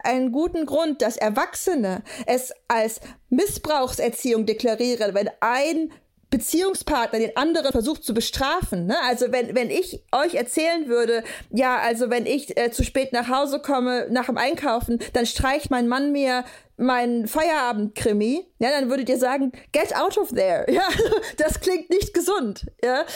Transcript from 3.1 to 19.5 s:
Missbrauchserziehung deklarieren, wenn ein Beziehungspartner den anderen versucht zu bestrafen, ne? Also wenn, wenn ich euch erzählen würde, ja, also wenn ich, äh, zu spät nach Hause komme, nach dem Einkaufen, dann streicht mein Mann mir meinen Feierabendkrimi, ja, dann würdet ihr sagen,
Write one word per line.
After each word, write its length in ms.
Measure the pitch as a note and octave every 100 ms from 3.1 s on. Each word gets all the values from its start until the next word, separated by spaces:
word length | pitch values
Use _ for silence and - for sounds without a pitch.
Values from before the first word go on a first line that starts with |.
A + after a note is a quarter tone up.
| - -
Missbrauchserziehung 1160 | B3+ G4+ - D#4 D4+ B3+ - A#3+ A#3 C4 A3+ A3
deklarieren, 680 | A3 A#3+ A3 A#3+ A#3 G#3
wenn 160 | G3 G3+ -
ein 520 | A3 B3+ D4 D#4+ D#4 - _ _ -
Beziehungspartner 880 | B3+ - D#4+ F#4+ F#4 - C#4+ A3+ A3
den 180 | A3+ -
anderen 360 | D4+ E4 C4+
versucht 320 | C4 A3+ D#4
zu 80 | -
bestrafen, 760 | A3+ - - C4+ F4 - F#3 F3
ne? 100 | D#4
Also 280 | B3+ B3 B3
wenn, 220 | B3+ A#3
wenn 160 | B3+ A#3
ich 340 | D#4+ F#4 - -
euch 220 | B3+ E4
erzählen 520 | E4+ A#3+ - D#4+ E4+ C#4
würde, 380 | A#3+ A3+ A3+ A3+ - -
ja, 280 | A3 C4 B3
also 320 | A#3 A3+ A#3+
wenn 160 | A#3+ -
ich, 320 | C#4 - -
äh, 120 | A#3+
zu 140 | A#3+
spät 280 | - C4+ C4
nach 160 | A#3+ A#3+
Hause 320 | C4 C#4+ C#4+
komme, 480 | D4 C4 B3 B3 -
nach 160 | B3 A#3+
dem 100 | A#3
Einkaufen, 600 | C4 E4 C#4+ A3+ A#3 A#3 -
dann 100 | B3+
streicht 460 | A#3 - - D4 -
mein 180 | B3+ A#3+
Mann 240 | B3+ C#4+
mir 320 | C#4+ C4+ B3 B3 - _ -
meinen 500 | B3+ B3 A#3+ A#3+ A3
Feierabendkrimi, 1200 | D#4 E4 D#4 B3 G#3+ G#3+ - A#3 G#3 A3 D4+ - -
ja, 120 | A#3
dann 200 | C#4+ B3+
würdet 180 | C4 B3
ihr 100 | B3
sagen, 340 | B3 C#4 C4+